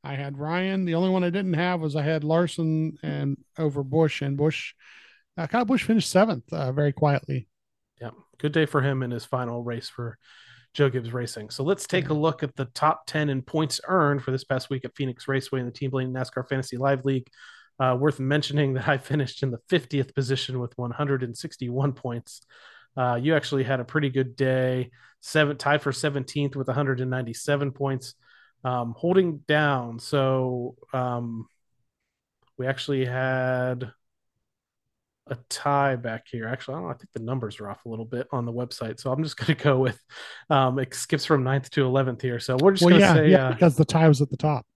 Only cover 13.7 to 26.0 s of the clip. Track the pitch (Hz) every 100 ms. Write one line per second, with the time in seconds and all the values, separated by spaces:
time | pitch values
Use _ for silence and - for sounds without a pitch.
13.7 | - - 185 147 143 127 131 - 131 -
14.7 | 131 131 - 135 120 - 135 135 131 120
15.7 | - 135 135 127 127 131 - 127 135 127
16.7 | 123 135 135 135 131 123 _ - - _
17.7 | - 131 127 147 139 131 151 - 147 139
18.7 | 131 120 135 - 147 127 - 131 117 _
19.7 | 180 127 143 131 - 127 131 - 127 120
20.7 | - 120 117 143 135 123 113 165 - 123
21.7 | 123 143 131 127 120 - - _ - -
22.7 | - _ - 123 120 139 156 - 139 127
23.7 | 131 120 156 139 131 131 - 131 131 127
24.7 | 127 123 _ - _ - 156 147 143 143
25.7 | 147 143 127